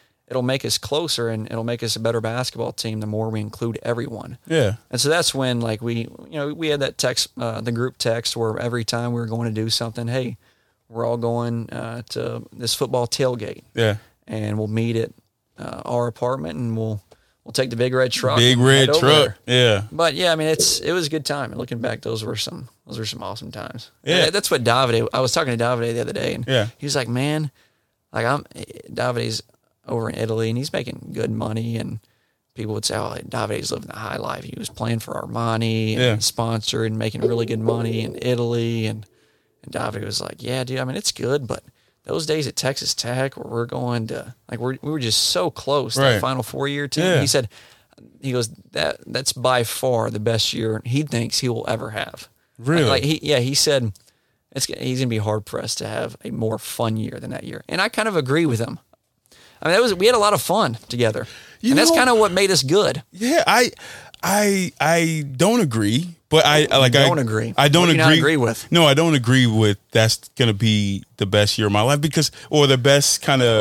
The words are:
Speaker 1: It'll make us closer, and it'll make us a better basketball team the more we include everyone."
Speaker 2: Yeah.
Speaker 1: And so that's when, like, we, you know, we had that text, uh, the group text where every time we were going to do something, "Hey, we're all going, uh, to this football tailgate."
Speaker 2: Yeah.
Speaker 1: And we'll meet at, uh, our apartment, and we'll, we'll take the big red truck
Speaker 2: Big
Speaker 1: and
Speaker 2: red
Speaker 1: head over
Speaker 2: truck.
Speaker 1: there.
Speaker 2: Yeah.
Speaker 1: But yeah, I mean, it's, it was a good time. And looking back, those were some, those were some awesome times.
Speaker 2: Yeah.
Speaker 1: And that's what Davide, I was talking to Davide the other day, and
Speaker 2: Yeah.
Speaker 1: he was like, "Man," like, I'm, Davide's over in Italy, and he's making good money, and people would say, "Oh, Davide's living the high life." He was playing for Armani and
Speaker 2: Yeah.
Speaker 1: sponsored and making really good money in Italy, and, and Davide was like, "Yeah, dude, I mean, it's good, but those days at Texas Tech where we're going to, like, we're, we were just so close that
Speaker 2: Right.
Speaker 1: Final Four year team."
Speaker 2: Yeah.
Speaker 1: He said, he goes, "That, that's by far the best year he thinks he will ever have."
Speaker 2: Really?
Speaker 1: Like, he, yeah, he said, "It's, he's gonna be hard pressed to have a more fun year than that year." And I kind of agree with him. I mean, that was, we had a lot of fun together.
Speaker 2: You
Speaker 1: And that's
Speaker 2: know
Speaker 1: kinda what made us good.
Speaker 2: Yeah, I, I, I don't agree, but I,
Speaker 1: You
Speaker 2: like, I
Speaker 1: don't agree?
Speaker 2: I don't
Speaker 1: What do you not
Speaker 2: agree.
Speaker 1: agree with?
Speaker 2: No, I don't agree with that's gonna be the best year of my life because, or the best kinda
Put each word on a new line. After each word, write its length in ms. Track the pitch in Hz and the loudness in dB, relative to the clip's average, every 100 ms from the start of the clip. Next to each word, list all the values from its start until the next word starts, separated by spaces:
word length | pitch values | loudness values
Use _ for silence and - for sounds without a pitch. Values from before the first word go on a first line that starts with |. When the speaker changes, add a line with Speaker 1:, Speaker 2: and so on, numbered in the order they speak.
| _ _ - | _ _ -6
Speaker 1:
It'll 140 | 123 | -4
make 220 | 123 135 - | -2 -2 -2
us 120 | - | -4
closer, 500 | - 147 170 - 117 | -2 -2 -2 -2 -2
and 160 | 110 107 | -4 -6
it'll 140 | 113 113 | -6 -4
make 180 | 120 | -4
us 120 | 117 110 | -4 -2
a 40 | |
better 220 | 117 117 | -2 0
basketball 500 | 110 120 127 117 117 | -2 -4 -6 -6 -8
team 300 | - 113 110 | -6 -6 -6
the 60 | 107 | -4
more 220 | 107 110 | -4 -2
we 100 | 110 | -4
include 360 | 107 - 117 110 | -6 -6 -6 -4
everyone." 540 | 117 120 127 110 - - - | -4 -4 -6 -10 -14 -12 -2
Speaker 2:
Yeah. 280 | 160 107 110 - | 2 2 0 -6
Speaker 1:
And 100 | 120 | -2
so 100 | 131 | 0
that's 260 | 170 160 135 | 2 0 0
when, 240 | 127 120 | -2 0
like, 200 | 117 110 | -2 -4
we, 260 | 117 117 117 - - | -4 -4 -6 -12 -12
you 40 | 156 | -8
know, 140 | 143 | -8
we 160 | 160 160 | -4 -2
had 100 | 147 | 0
that 180 | 135 - | -2 -2
text, 300 | 127 127 - - | -2 -2 -6 -4
uh, 240 | 120 110 | -6 -4
the 100 | 113 | -4
group 240 | 117 123 - | -2 -4 -2
text 360 | 123 117 113 120 | -2 -2 -2 -2
where 200 | 113 107 | -2 -2
every 240 | 117 120 113 | -4 -4 -4
time 260 | 117 120 | -4 -2
we 80 | 120 | -4
were 80 | 113 | -4
going 200 | 117 117 | -4 -2
to 80 | 107 | -2
do 80 | 113 | -2
something, 380 | - 117 117 117 | -2 -4 -6 -4
"Hey, 300 | 131 123 - _ _ _ _ _ | -4 -4 -8 _ _ _ _ _
we're 160 | 113 117 | -6 -2
all 120 | 117 | -2
going, 520 | 117 117 117 117 113 | 0 -2 -2 -4 -6
uh, 300 | - 113 117 117 | -8 -8 -10 -10
to 360 | 117 120 117 - | -6 -6 -8 -12
this 220 | - 120 | -8 -4
football 320 | - 131 127 120 | -2 0 0 0
tailgate." 580 | - 131 123 104 - - - | 0 0 -2 -8 -12 -8 0
Speaker 2:
Yeah. 220 | 110 104 _ _ - | 0 0 _ _ -10
Speaker 1:
And 300 | 110 107 107 | -6 -4 -2
we'll 100 | 107 | -2
meet 280 | 110 117 113 | -2 0 -2
at, 160 | 113 _ _ _ _ - | -4 _ _ _ _ -14
uh, 220 | - - - | -12 -10 -4
our 220 | 120 120 | -2 -2
apartment, 500 | - 123 135 156 - | -2 -4 -2 -6 -6
and 180 | 117 113 | -4 -2
we'll, 240 | 110 104 _ _ _ _ | -4 -6 _ _ _ _
we'll 80 | - | -8
take 180 | 123 131 | -2 -2
the 60 | 117 | 0
big 180 | 127 | 0
red 180 | 127 127 | 2 0
truck 260 | - 131 - | 0 2 4
Speaker 2:
Big 200 | 120 123 | 6 6
Speaker 1:
and 80 | 127 | 6
Speaker 2:
red 140 | 135 135 | 6 6
Speaker 1:
head 20 | |
over 80 | 156 | 4
Speaker 2:
truck. 380 | 127 151 127 - - | 6 6 4 0 0
Speaker 1:
there. 300 | 123 120 101 | 4 4 4
Speaker 2:
Yeah. 20 | 107 | -2
Speaker 1:
But 220 | 151 165 170 | 0 0 2
yeah, 160 | 180 | 0
I 40 | 160 | 2
mean, 120 | 156 | 0
it's, 320 | 160 - - | 0 0 0
it 140 | - | 0
was 120 | 180 151 | -2 -2
a 20 | |
good 160 | 156 135 | -4 -4
time. 260 | 147 123 | -6 -6
And 80 | - | -8
looking 200 | - 117 | -8 -6
back, 220 | 120 113 | -6 -6
those 220 | 113 110 | -6 -6
were 140 | 110 107 | -6 -6
some, 320 | - - 123 _ - | -6 -8 -16 _ -14
those 100 | 120 | -10
were 80 | 107 | -8
some 160 | 107 | -8
awesome 300 | 95 104 - | -10 -10 -12
times. 400 | 107 - 113 - _ - | -12 -12 -14 -16 _ -2
Speaker 2:
Yeah. 200 | 175 160 | 2 2
Speaker 1:
And 80 | |
that's 160 | 160 - | 2 0
what 140 | 143 | 0
Davide, 440 | 117 120 131 113 117 | 2 4 4 2 0
I 60 | - | -2
was 140 | 131 | 0
talking 220 | 165 143 117 | 0 0 0
to 60 | |
Davide 300 | 117 123 117 | 0 0 -2
the 60 | 117 | -4
other 140 | - | -4
day, 200 | - - | -4 -4
and 120 | - 123 | -4 0
Speaker 2:
Yeah. 200 | 131 107 - | 0 0 -6
Speaker 1:
he 80 | 143 | -4
was 100 | 139 | -2
like, 140 | 117 | -2
"Man," 420 | 123 143 156 151 _ _ _ _ _ _ | -2 0 -2 -4 _ _ _ _ _ _
like, 120 | 113 117 | -4 -2
I'm, 200 | 143 - - - - - | -2 -6 -16 -16 -16 -12
Davide's 520 | - 123 120 117 113 - _ _ _ - | -4 -2 -2 -4 -6 -10 _ _ _ -8
over 220 | 120 113 | -6 -4
in 60 | - | -4
Italy, 320 | 113 113 113 | -4 -2 -2
and 80 | 120 | -2
he's 140 | 139 | -4
making 380 | - - - - | -6 -8 -10 -10
good 180 | - - | -6 -4
money, 460 | 110 110 110 117 113 | -4 -4 -6 -4 -6
and 220 | - 110 _ _ _ _ _ 120 | -6 -10 _ _ _ _ _ -10
people 180 | 110 104 | -8 -4
would 100 | - | -4
say, 100 | 107 | -4
"Oh, 200 | 104 - - | -6 -8 -8
Davide's 440 | 120 107 107 - | -6 -4 -4 -6
living 160 | - - | -8 -10
the 100 | 101 | -12
high 200 | 110 - | -8 -8
life." 260 | - - | -6 -8
He 120 | - - | -10 -12
was 120 | 214 | -12
playing 300 | - 117 117 | -6 -4 -4
for 140 | - | -4
Armani 800 | - - 117 117 113 113 113 110 | -8 -6 -4 -2 0 0 0 0
and 80 | 117 | 2
Speaker 2:
Yeah. 160 | 123 107 | 2 2
Speaker 1:
sponsored 680 | - - 113 113 - 117 113 | 0 -2 -2 -2 -2 -2 -2
and 60 | 110 | -2
making 220 | 110 - | -4 -2
really 240 | - 117 113 | 0 0 -2
good 140 | 113 | -2
money 420 | 113 117 113 113 | 0 0 -2 -2
in 160 | 113 - | -4 -4
Italy, 640 | 127 123 117 117 117 117 110 | -2 0 0 0 -2 -2 -4
and, 200 | 107 107 _ _ _ _ _ | -6 -12 _ _ _ _ _
and 100 | - | -12
Davide 320 | - - 110 101 | -6 -6 -6 -6
was 160 | - | -6
like, 160 | - - | -6 -10
"Yeah, 200 | 117 131 | -6 -6
dude, 160 | 127 131 | -4 -6
I 40 | 127 | -6
mean, 100 | 143 | -4
it's 140 | - | -4
good, 360 | - 120 147 120 | -4 -2 -2 -2
but 160 | - _ _ _ _ - | -8 _ _ _ _ -6
those 200 | 165 156 | -6 -2
days 220 | 156 135 | -2 -4
at 80 | - | -4
Texas 380 | 131 135 - | -4 -2 -4
Tech 440 | - 120 123 135 - | -4 -4 -2 -4 -6
where 120 | - | -8
we're 140 | 117 117 | -4 -4
going 420 | 127 123 120 113 | -4 -2 -2 -4
to, 280 | 131 - - - | -8 -10 -16 -12
like, 80 | 117 | -6
we're, 180 | 123 131 | -6 -6
we 100 | 151 | -6
were 80 | 156 | -4
just 200 | 117 107 | -2 0
so 260 | - 180 175 | 0 0 -2
close 460 | - - 143 127 131 | -4 0 0 0 2
that 60 | 139 | 4
Speaker 2:
Right. 80 | 107 | 4
Speaker 1:
Final 220 | 127 131 | 0 -2
Four 240 | 113 135 139 | -4 -4 -4
year 200 | 143 143 | -4 -4
team." 160 | 156 180 | 0 2
Speaker 2:
Yeah. 160 | 165 | 4
Speaker 1:
He 60 | 143 | 4
said, 220 | 143 110 - - _ _ _ - _ | 2 0 -8 -20 _ _ _ -20 _
he 100 | 135 | -2
goes, 180 | 123 113 - - | -2 -2 -6 -10
"That, 260 | 139 151 - - | -4 -4 -4 -8
that's 260 | 123 135 | -6 -6
by 300 | - 127 123 | -2 2 2
far 460 | 117 - 131 120 113 | 0 -2 0 0 0
the 100 | 110 | -2
best 340 | 110 113 - | 0 0 0
year 280 | - 113 110 120 | -2 -2 -4 -2
he 180 | 131 | -2
thinks 360 | 151 117 117 - | 0 -2 -2 -2
he 100 | 127 | -2
will 160 | 117 - | -2 -2
ever 220 | 113 120 | -4 -4
have." 360 | 107 - - - _ _ - | -8 -8 -12 -20 _ _ -8
Speaker 2:
Really? 260 | 120 165 127 | 0 2 4
Speaker 1:
Like, 180 | 135 | 4
he, 160 | 139 160 | 2 0
yeah, 160 | 147 139 | 2 2
he 140 | 123 | 2
said, 400 | 139 - 139 113 - _ _ _ _ _ | 2 2 2 0 -6 _ _ _ _ _
"It's, 140 | 135 - | -8 -6
he's 340 | - 127 127 | -6 -4 -2
gonna 80 | 131 | 0
be 80 | 110 | 0
hard 280 | 104 107 - | 0 -2 -4
pressed 340 | - 110 - | -8 -6 -6
to 80 | 107 | -6
have 280 | 107 - - | -6 -6 -8
a 60 | - | -10
more 260 | 120 110 110 | -4 -4 -4
fun 380 | - - 113 110 | -8 -4 -2 -2
year 200 | 107 - | -4 -8
than 120 | - | -12
that 120 | 131 | -12
year." 200 | - - - | -12 -14 -6
And 140 | 170 | -2
I 80 | 208 | -2
kind 180 | 226 220 | 0 0
of 80 | 180 | 0
agree 300 | 131 147 165 | 2 2 2
with 140 | 113 | 0
him. 200 | 117 160 _ _ _ _ _ _ - - | -4 -8 _ _ _ _ _ _ -20 -6
I 60 | 156 | 2
mean, 80 | 185 | 4
that 60 | |
was, 120 | 240 | 4
we 120 | 180 208 | 4 4
had 80 | 247 | 6
a 40 | |
lot 140 | 208 | 4
of 80 | 185 | 2
fun 360 | - 190 170 113 - | 2 2 2 -2 -6
together. 360 | 120 113 110 117 - - - | 0 0 0 -8 -14 -20 -4
Speaker 2:
You 80 | 220 | 2
Speaker 1:
And 80 | 277 | 4
that's 100 | 330 | 6
Speaker 2:
know 40 | 330 | 6
Speaker 1:
kinda 180 | 254 226 | 6 6
what 160 | 208 | 4
made 180 | 185 196 | 4 2
us 120 | 180 | 2
good. 380 | 131 190 190 156 - | 2 2 2 0 -8
Speaker 2:
Yeah, 300 | 180 233 320 - | -4 0 2 4
I, 240 | 214 247 - - - - - | 4 4 -2 -18 -18 -20 -6
I, 500 | 170 202 208 196 175 - | 0 2 2 2 -2 0
I 440 | 143 170 165 156 143 127 | 2 4 2 -2 -4 2
don't 240 | 190 240 | 4 4
agree, 540 | 165 110 104 120 175 - - | 2 2 2 2 -2 -10 2
but 180 | 156 147 | 4 6
I, 140 | 151 | 6
Speaker 1:
You 80 | 151 | 6
Speaker 2:
like, 280 | 135 131 135 | 6 6 6
I 120 | 139 | 6
Speaker 1:
don't 120 | 160 | 4
agree? 340 | 120 110 113 101 | 0 -2 0 4
Speaker 2:
I 120 | 143 | 6
don't 140 | 165 | 6
Speaker 1:
What 20 | 175 | 6
do 40 | |
you 40 | 156 | 6
not 80 | 160 | 6
Speaker 2:
agree. 100 | 151 | 6
Speaker 1:
agree 180 | 139 156 | 4 4
with? 320 | 117 110 - | 2 -2 2
Speaker 2:
No, 140 | 170 151 | 6 6
I 80 | |
don't 200 | 135 165 147 | 6 4 4
agree 320 | 117 131 123 | 4 4 6
with 300 | 107 107 98 _ | 6 4 2 _
that's 260 | 113 110 - - - | 4 4 2 -6 0
gonna 160 | 120 | 0
be 500 | 101 110 107 101 98 - - | 2 2 2 0 -4 -8 -6
the 100 | 104 | 2
best 320 | 104 104 - | 4 4 2
year 100 | 107 | 2
of 40 | |
my 80 | 101 | 2
life 200 | 117 147 | 2 2
because, 280 | 151 147 147 - - | 0 0 -2 -4 0
or 180 | 151 143 | 4 6
the 100 | 131 | 6
best 440 | 135 143 139 - | 6 6 4 0
kinda 240 | - 135 120 110 | 2 4 6 6